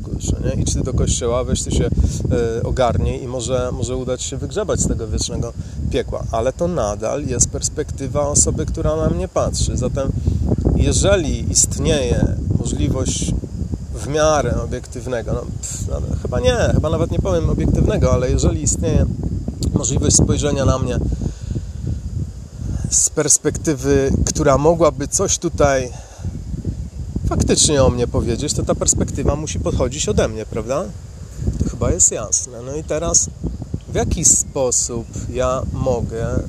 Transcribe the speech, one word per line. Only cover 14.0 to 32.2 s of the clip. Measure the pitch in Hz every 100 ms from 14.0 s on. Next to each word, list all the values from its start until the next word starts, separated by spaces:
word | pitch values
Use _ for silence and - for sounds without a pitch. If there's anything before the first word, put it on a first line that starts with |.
| 117
miarę | 151 156 151 120 113
obiektywnego, | 117 123 120 127 117 120 113
no, | 117
pff, | 117 - - - -
no, | 135 - -
chyba | - 175
nie, | 247 247 151
chyba | 113 151
nawet | 160 160
nie | 175
powiem | 202 175 160
obiektywnego, | 156 156 - - 214 127
ale | 127 127
jeżeli | 139 165 165
istnieje | 143 - 170 151 - - - - - - -
możliwość | - - 139 147 -
spojrzenia | - 147 147 143
na | 131 131
mnie | 127 120 117 - - - - - - - - - - - - - - - - - -
z | - -
perspektywy, | - 143 - 151 - - 139 135 139 135 127 -
która | - 147 135
mogłaby | 147 170 160 131 139
coś | - 190 -
tutaj | 175 - 147 135 127 - - - - - - - - - - - - - -
faktycznie | 320 - 214 - 147
o | 131
mnie | 123 120
powiedzieć, | 131 113 113 143
to | -
ta | -
perspektywa | - 185 - 185 - 139 143
musi | 156 -
pochodzić | 170 - 127 131 -
ode | 208 147
mnie, | 110 107
prawda? | 117 110 139 202 - - - - - - -
To | -
chyba | - 117
jest | 165 -
jasne. | 160